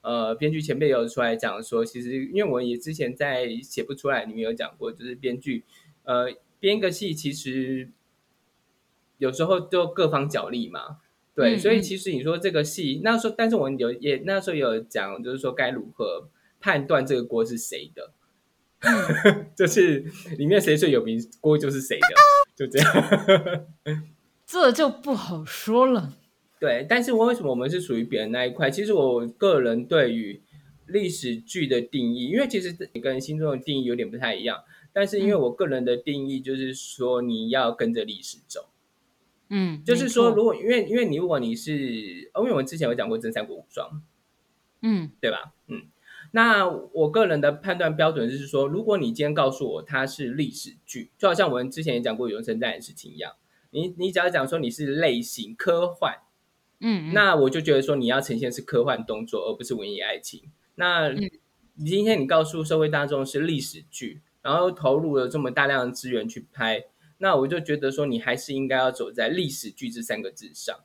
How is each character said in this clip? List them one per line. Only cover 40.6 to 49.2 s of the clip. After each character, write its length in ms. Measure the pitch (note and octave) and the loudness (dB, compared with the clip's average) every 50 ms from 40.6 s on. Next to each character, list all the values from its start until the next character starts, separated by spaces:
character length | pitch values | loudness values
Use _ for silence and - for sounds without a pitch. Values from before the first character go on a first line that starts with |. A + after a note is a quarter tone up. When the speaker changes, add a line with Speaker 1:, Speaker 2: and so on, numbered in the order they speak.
| F3+ | 2
Speaker 1:
为， 200 | A3+ B3 A#3+ - | 2 2 2 2
因 100 | - G#3+ | 2 0
为 100 | B3 A#3+ | 0 2
你， 120 | F#3 C#3+ | 0 0
如 100 | D#3 F3+ | -2 0
果 100 | F3+ D#3+ | 0 0
你 160 | C3+ A#2+ A2+ A#2 | 0 0 -2 -4
是， 220 | A2+ - D3+ D3+ | -4 -4 -4 -4
因 560 | C#3+ C3+ B2+ A#2 A2 G#2+ F#2+ F2 E2+ D2+ - _ | -4 -2 -4 -6 -6 -8 -10 -12 -14 -16 -8 _
为 160 | F3+ A3+ C4 | -2 0 2
我 40 | F3 | 2
们 100 | C#3 C3 | 0 0
之 120 | C3+ E3+ | -2 -4
前 100 | D#3+ D#3 | -2 -2
有 80 | A#2 A#2+ | 0 0
讲 140 | - G2+ A2+ | -2 -2 -2
过 80 | A2+ | -2
真 120 | A2+ A2+ A2+ A2+ | -4 -4 -4 -4
三 120 | A2+ G#2+ | -6 -8
国 120 | - - | -8 -12
无 80 | - - _ | -16 -16 _
双。 320 | _ - - - D#3 D3+ - _ _ _ _ _ _ _ _ _ _ _ _ _ _ _ | _ -12 -10 -10 -12 -16 -16 _ _ _ _ _ _ _ _ _ _ _ _ _ _ _
Speaker 2:
嗯。 300 | - A3+ G#3+ F#3+ D#3+ D3 _ _ | 0 0 0 0 -2 -6 _ _
Speaker 1:
对 100 | - A#2 | -2 -2
吧？ 220 | G2+ F#2 - - _ _ _ | -2 -2 -8 -12 _ _ _
嗯。 160 | - - - - _ _ _ _ - - - - - | -14 -14 -14 -14 _ _ _ _ -20 -20 -20 -18 -2
那 340 | - A3+ A3+ A#3 A3 G3+ G3+ F3+ | 2 4 4 6 6 4 4 2
我 420 | D#3+ - - - - D#3+ D#3 D3+ | 0 -4 -10 -8 0 2 2 4
个 140 | D#3 A3 A3 | 4 4 4
人 160 | F#3 D#3+ D3 | 4 4 4
的 100 | C#3+ D3 | 4 2
判 260 | D3 D3+ - G3 F3+ | 2 0 -4 -4 -2
断 160 | F3 F3 D#3 D#3 | 0 0 0 2
标 200 | D#3 D#3 D#3+ D#3+ | 4 2 2 4
准 160 | C#3+ A2+ A#2 | 2 -2 -2
就 80 | C3 | -2
是 100 | C#3 C#3 | -6 -8
说， 180 | C#3 - C3+ C#3 | -2 0 0 0
如 160 | C#3+ D#3 G3 | 0 -2 -2
果 160 | A3+ A3 G#3 | 0 0 2
你 100 | F#3+ C#3+ | 2 2
今 80 | A#2 A2+ - | -2 0 0